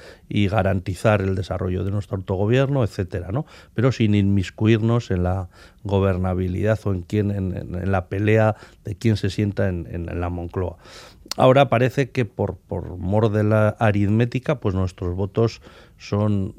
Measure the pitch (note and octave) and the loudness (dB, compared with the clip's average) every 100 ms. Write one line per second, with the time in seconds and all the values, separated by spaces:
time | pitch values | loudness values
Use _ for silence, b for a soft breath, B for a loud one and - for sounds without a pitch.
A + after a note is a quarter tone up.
0 | B B - G#2 G2 F#2+ F#2+ F#2 G2+ F2 | B B -4 0 2 2 0 0 -4 0
1 | A2+ G#2 F#2+ F#2+ F2 F#2 F#2+ F#2 G2 G2+ | 2 2 0 -2 -4 -4 -4 -2 -2 -4
2 | - G2+ F#2 F#2+ G#2 B2+ C3+ C#3 G#2+ - | -4 -8 -4 -2 2 2 2 0 -2 -4
3 | F2+ F2+ F2 B2 - B B - B2+ - | -6 -6 -6 -6 -8 B B 0 0 2
4 | G#2+ G#2 G2 G2 F2+ - G#2+ A2+ A2+ A#2+ | 2 4 4 2 0 0 4 4 4 0
5 | - F#2 F2+ F#2+ F2+ B B B G2+ G2 | 0 -2 0 -2 -6 B B B -2 2
6 | G2 F#2 F#2 F#2 F#2 F#2 G#2 A2 G#2 F2+ | 2 0 -2 -2 -2 -2 0 0 -2 -4
7 | F2 G#2+ G2+ G2+ F#2 F2+ - F2+ F#2 F#2+ | -2 -2 0 -2 -4 -6 -8 -6 -2 -2
8 | - G2 G#2+ A2 A2 - B B G#2+ G2 | -2 -2 2 4 4 0 B B -14 -2
9 | A2+ G#2 G2 - G#2 G2 G2+ F2 E2 F2 | 0 0 -2 -2 -2 -2 -2 -4 -8 -8
10 | E2 F2 F2 F2 E2+ F#2+ F2 - B B | -8 -6 -6 -6 -8 -6 -8 -10 B B
11 | B B - - C3 C3 C3+ A#2 B2+ C#3+ | B B -14 4 6 6 4 2 0 0
12 | B2+ C3 A2 - G2+ F2 - F#2 F2 F2 | -2 -2 -4 -2 -4 -6 -10 -10 -8 -8
13 | F2 G#2+ A2+ G#2 G#2 A2 G#2 - A2+ G#2 | 0 2 2 2 2 4 2 2 0 2
14 | G2+ A2 A#2+ B2+ - C3 G#2 F#2 F#2 - | 2 2 0 -2 -4 -2 -2 0 -2 -4
15 | F2+ F2+ G2+ A2 A2+ - B B B _ | -6 -4 -4 0 0 -2 B B B _
16 | - G#2 G#2+ G2+ F#2+ | -6 -2 0 0 -4